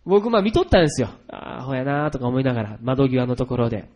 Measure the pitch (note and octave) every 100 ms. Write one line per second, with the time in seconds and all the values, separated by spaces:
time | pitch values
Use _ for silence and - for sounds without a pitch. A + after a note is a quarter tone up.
0 | - G3 A3 A3+ G3 C4+ F4 G3+ D#3 -
1 | A#2+ - - - - - B2 C3 C3 C#3+
2 | D3+ D3 B2 B2+ C3 A#2+ G#2 G#2+ A#2 C3
3 | C3+ B2+ B2 B2 B2+ B2 A#2 A2 -